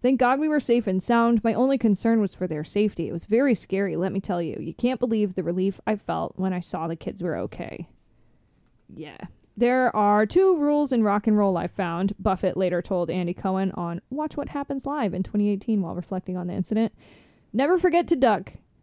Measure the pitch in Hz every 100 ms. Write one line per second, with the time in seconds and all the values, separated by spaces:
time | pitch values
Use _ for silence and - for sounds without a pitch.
0 | 247 269 247 269 311 302 - 240 220 190
1 | - 233 233 233 226 226 262 277 220 196
2 | 226 226 202 - 180 156 160 202 208 -
3 | 147 170 - 226 277 214 - 190 196 160
4 | 185 202 - 175 165 - - - 240 254
5 | 247 220 208 185 170 180 190 190 - 208
6 | - 165 165 - 190 190 - 170 165 165
7 | - 196 180 104 90 - - - 160 _
8 | _ _ _ _ _ _ _ _ - -
9 | 156 - - - _ - 240 254 254 -
10 | 208 208 214 349 381 339 294 294 294 247
11 | 214 202 220 208 202 175 170 - 175 170
12 | 190 - 202 190 185 - 185 180 - 185
13 | 170 185 175 185 190 190 190 - 170 165
14 | - 277 302 - 285 285 277 277 277 294
15 | 214 175 190 208 208 202 - 214 170 180
16 | - 185 - 185 175 185 180 214 226 -
17 | - - _ _ _ 226 285 359 359 330
18 | 349 302 240 196 190 - _ _